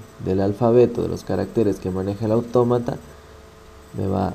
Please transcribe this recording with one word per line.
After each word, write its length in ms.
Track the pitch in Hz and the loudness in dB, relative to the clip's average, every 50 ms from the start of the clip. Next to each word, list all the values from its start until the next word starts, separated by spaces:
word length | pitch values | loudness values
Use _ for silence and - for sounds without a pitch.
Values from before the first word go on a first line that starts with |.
| - - - - - | -12 -16 -16 -8 -4
del 160 | 85 92 95 | -2 0 0
alfabeto 600 | 98 98 104 - 120 117 117 120 120 110 120 - | 0 0 0 2 2 4 6 6 6 6 4 -2
de 60 | 87 87 | -4 -4
los 160 | 87 90 - | -4 -6 -6
caracteres 560 | - 95 95 95 95 - 117 110 101 95 - | -4 -4 -4 -4 -2 0 0 2 2 0 -2
que 120 | - 95 | -4 -4
maneja 340 | 92 95 95 98 98 - 113 | -4 -4 -4 -4 -4 -4 -2
el 80 | 107 110 | 0 0
autómata, 640 | 117 117 - - 123 123 120 120 123 120 - - - - - - - - - - - - - - - - - - - - - - 110 | 0 0 0 2 2 2 2 2 0 -2 -4 -6 -8 -12 -16 -20 -20 -20 -20 -20 -20 -20 -20 -20 -20 -20 -20 -20 -20 -20 -12 -8 -6
me 100 | 101 95 | -4 -2
va 200 | 95 92 95 90 | -2 -2 -2 -2
a 60 | 92 | -4